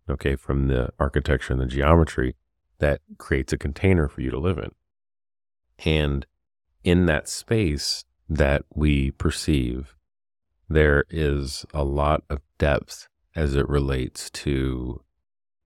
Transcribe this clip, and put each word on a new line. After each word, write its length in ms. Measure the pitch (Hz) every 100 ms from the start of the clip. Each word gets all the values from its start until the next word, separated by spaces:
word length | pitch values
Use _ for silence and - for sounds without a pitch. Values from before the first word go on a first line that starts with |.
| -
okay, 280 | 69 71 69
from 320 | - 67 67
the 220 | 65 62 -
architecture 540 | 69 71 - 71 -
and 80 | 65
the 60 | 64
geometry 680 | 67 69 82 78 - 64 - _ _ _ -
that 220 | 73 69 - 214
creates 340 | - 69 67
a 60 | 71
container 500 | 73 69 95 92 71
for 120 | -
you 100 | 65
to 80 | 62
live 200 | 85 87
in. 120 | 50 - _ _ _ _ _ _ _ _ _ -
And 420 | 82 78 73 69 - _ _ _ _ _
in 240 | 92 90 90
that 220 | 76 -
space 760 | - - 110 92 73 - - - _ -
that 340 | 76 71 73 -
we 360 | - 76 71 67
perceive, 840 | - 82 - - 73 60 64 65 _ _ _ _ _ _ _ -
there 360 | 78 76 71 -
is 560 | 82 76 71 67 - -
a 100 | 76
lot 380 | 71 71 73 78 -
of 100 | - _ -
depth 500 | 76 71 - - - _ _
as 200 | 82 76
it 140 | 69 -
relates 600 | 71 69 65 64 - -
to 720 | - - 67 65 64 62 62 _ _ _ _ _ _